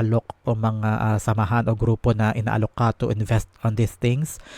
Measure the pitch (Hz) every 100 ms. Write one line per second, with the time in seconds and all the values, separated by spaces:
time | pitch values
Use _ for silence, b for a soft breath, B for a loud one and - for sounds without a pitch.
0 | 113 113 - - - 110 110 110 110 110
1 | 110 107 - 107 98 120 113 110 113 110
2 | 120 110 107 110 110 110 107 - 117 -
3 | 117 107 107 110 - - 113 107 110 -
4 | 123 127 156 - B